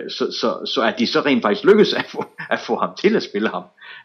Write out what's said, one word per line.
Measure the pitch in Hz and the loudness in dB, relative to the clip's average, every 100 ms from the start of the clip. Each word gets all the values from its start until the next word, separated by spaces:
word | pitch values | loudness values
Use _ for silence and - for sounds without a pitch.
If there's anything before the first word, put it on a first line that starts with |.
| - | -6
så, | - 123 | -6 -4
så, | - 117 - - | -2 -4 -4 -4
så | - | 0
at | 113 107 | 0 0
de | 113 | 0
så | 156 | 0
rent | 143 123 | 2 2
faktisk | 107 101 165 | 2 4 6
lykkedes | 214 - | 6 4
at | - - | 0 -4
få, | - - - - | -8 -10 -12 -6
at | 117 | -4
få | - 107 | -2 -2
ham | 92 - | -4 0
til | 202 214 | 2 2
at | |
spille | - 104 107 | -2 -2 -2
ham, | 87 - _ - - | -4 -12 _ -20 -16